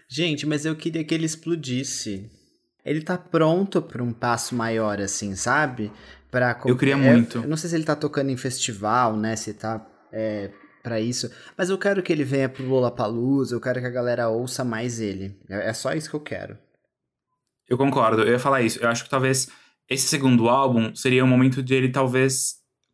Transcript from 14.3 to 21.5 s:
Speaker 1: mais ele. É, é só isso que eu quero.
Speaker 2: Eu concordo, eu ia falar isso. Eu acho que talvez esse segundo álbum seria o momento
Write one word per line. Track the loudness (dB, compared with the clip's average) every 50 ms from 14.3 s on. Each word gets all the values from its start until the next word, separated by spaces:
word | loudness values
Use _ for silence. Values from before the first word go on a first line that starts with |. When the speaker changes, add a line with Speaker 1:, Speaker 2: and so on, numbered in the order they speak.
| 0 -2 -2 -4 -4 -4 -4
Speaker 1:
mais | -4 -4 -4 -4 -4 -4 -4
ele. | -4 -4 -4 -6 -8 -10 -12 -14 -14 -10
É, | -6 -4 -4 -4
é | -4
só | -4 -4 -4 -4
isso | -4 -4 -6
que | -8
eu | -8
quero. | -8 -8 -10 -10 -10 -12 -14 -18 _ _ _ _ _ _ _ _ _ _ _ _ _ _ _ _ _ _ _ _ _ -2
Speaker 2:
Eu | 0
concordo, | 2 2 2 2 2 2 4 4 4 4
eu | 4 2
ia | 2
falar | 2 2 2 2 2
isso. | 0 0 0
Eu | 0 0
acho | 0 -2 -4
que | -4
talvez | -2 0 2 2 2 0 -2 -4 -8 -16 _ _ _ _ _ -4
esse | -4 -2 0
segundo | 0 0 2 4 6 6 6 6 6
álbum | 4 4 4 4 2 2 0 0 -2
seria | -2 0 2 4 4 6
o |
momento | 6 6 6 6 4